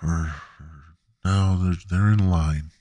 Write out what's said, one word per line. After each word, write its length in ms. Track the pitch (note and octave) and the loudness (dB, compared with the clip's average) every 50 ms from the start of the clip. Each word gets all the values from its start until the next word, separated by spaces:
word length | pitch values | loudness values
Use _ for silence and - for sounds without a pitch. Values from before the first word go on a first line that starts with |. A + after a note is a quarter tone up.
| - | -4
are 300 | D#2+ E2+ E2 D#2+ D#2 D2 C#2 - - - _ D2 D#2 D#2 D2 C#2+ D#2+ D#2+ _ _ _ _ _ _ | -4 -2 -2 -4 -6 -8 -10 -16 -20 -20 _ -20 -20 -20 -20 -20 -20 -20 _ _ _ _ _ _
now 340 | F#2 G2 G2 G2 F#2+ F#2+ F2+ | 0 2 2 2 2 2 2
they're, 140 | F#2 F2+ F2+ E2+ - - | 0 0 -2 -2 -4 -4
they're 220 | F2+ F#2 G2+ G#2 | -2 0 2 4
in 180 | G#2+ G#2 G2 F#2 | 4 4 4 2
line. 420 | F2+ E2 D#2+ D#2 D2+ D2+ D2+ D#2+ _ _ | 2 2 2 0 -2 -2 -4 -10 _ _